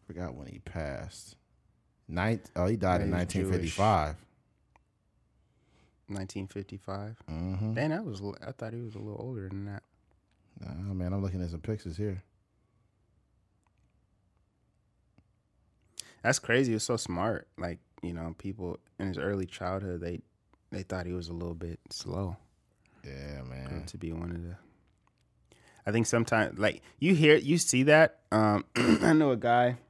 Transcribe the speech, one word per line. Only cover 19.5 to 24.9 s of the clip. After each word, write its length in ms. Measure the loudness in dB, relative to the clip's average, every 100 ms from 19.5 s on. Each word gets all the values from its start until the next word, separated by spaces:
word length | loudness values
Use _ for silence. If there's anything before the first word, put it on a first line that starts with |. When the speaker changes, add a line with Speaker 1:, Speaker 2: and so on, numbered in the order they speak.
| -6 -4 -4 -4 -6
Speaker 2:
they, 200 | -6 -8 -10 _ _ _ _
they 100 | -12
thought 240 | -6 -6 -4
he 60 |
was 160 | -6 -6
a 40 |
little 200 | -8 -8
bit 240 | -8 -10 -10 -12
slow. 460 | -14 -8 -6 -4 -8 _ _ _ _ _ _
Speaker 1:
Yeah, 380 | -16 -14 -12 -12
man. 240 | -12 -12 -10
Speaker 2:
Grew 100 | -10
up 80 | -10
to 120 | -10
be 140 | -8
one 200 | -6 -6
of 100 | -8
the, 140 | -10 -14 -18 _ _